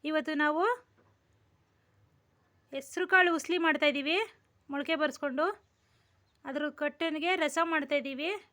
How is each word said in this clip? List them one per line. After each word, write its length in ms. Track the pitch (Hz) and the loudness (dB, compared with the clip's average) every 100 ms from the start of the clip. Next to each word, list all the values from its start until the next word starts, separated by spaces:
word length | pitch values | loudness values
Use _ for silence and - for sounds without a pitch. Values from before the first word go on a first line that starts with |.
| 294 | 0
ಇವತ್ತು 240 | 311 311 302 | -2 -2 0
ನಾವು 220 | 302 302 403 494 - _ _ _ _ _ _ _ _ _ _ _ _ _ _ _ _ _ _ | 2 2 2 0 -8 _ _ _ _ _ _ _ _ _ _ _ _ _ _ _ _ _ _
ಹೆಸ್ರುಕಾಳು 560 | 269 269 - 359 381 359 330 | -12 -8 -6 4 6 6 4
ಉಸ್ಲಿ 200 | - 359 330 | 0 0 2
ಮಾಡ್ತಾಯಿದ್ದೀವಿ, 500 | 302 294 285 277 349 440 - _ _ _ | 4 2 2 0 0 -2 -8 _ _ _
ಮೊಳಕೆ 240 | 277 285 320 | -8 -2 0
ಬರ್ಸ್ಕೊಂಡು. 440 | 302 - 285 262 330 415 _ _ _ _ _ _ _ _ 277 | 0 -2 -4 0 -2 -2 _ _ _ _ _ _ _ _ -10
ಅದ್ರ 200 | 269 294 285 | -6 -6 -4
ಕಟ್ಟನಿಗೆ 480 | 294 285 330 311 330 370 | -6 -2 -4 -2 -2 0
ರಸ 140 | 302 311 339 | 0 0 0
ಮಾಡ್ತಾಯಿದ್ದೀವಿ. 580 | 320 285 294 277 269 311 415 - | 0 0 -4 -4 -6 -6 -6 -10